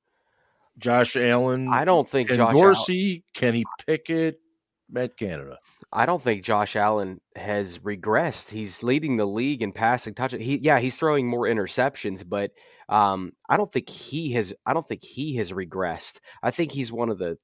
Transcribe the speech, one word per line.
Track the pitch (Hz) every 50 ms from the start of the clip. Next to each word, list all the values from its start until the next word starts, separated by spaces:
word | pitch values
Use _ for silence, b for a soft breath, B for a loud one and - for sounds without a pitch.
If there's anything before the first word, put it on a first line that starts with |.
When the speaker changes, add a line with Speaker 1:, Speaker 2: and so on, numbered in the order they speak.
| _ _ _ _ _ _ _ _ _ _ _ _ _ _ _ -
Speaker 1:
Josh | 107 123 120 123 123 117 -
Allen, | 127 123 120 120 123 127 127 127 127 131 131
Speaker 2:
I | 127 123 147
don't | 175 185 165 135 -
think | - 135 123 113
Speaker 1:
Ken | 127 120
Speaker 2:
Josh | 120 113 117
Al- | 143
Speaker 1:
Dorsey, | 180 196 190 - - - 180 180 190 202 180 170 - _ -
Kenny | - - 123 117 117 113 - - - -
Pickett, | - 160 156 160 - 165 165 160 160 156 160 _ _ _ _ _ _ _ _ _ _
Matt | 113 123 127 123 - -
Canada. | 113 98 85 76 69 69 67 - _ b b b b b -
Speaker 2:
I | - 113
don't | 147 175 175 127
think | 123 110 98 92
Josh | - 113 104 104 98 -
Allen | 110 104 104 110 107 101 95 92 90 _ _ -
has | 101 98 104 104 104 101 92 87 87
regressed. | - 101 104 95 85 104 107 123 165 165 127 - - -
He's | 110 110 107 101 92 - -
leading | 120 131 151 151 156 131
the | 110 107
league | 101 101 110 123 139 147 123 113
in | 101 95
passing | - 113 113 123 123 - 110 101
touch. | - 123 131 123
He, | 113 113 123 139
yeah, | 139 127 151 147 131
he's | 120 127 123
throwing | - - 156 151 143 131
more | 120 120 120 120
interceptions, | 104 117 110 98 92 - - 123 139 135 - - 107 95 95 92
but, | 87 95 101 101 101 - b b b b b b b
um, | 104 107 104 101 98 95 92 87 - _ _ -
I | - 175
don't | 208 -
think | - 135 - -
he | - - - - 117 156 170 147 120
has, | 120 107 90 101 - -
I | - 135
don't | 160 156 -
think | 113 92 -
he | - - 127 139 156 139
has | 120 107 87 92
regressed. | 92 95 85 78 92 92 87 82 82 - - - - _ b b b b
I | 120
think | - - 170 147 135
he's | 139 131 113 117
one | 113 117 113
of | 107 90
the | 92 85 85 -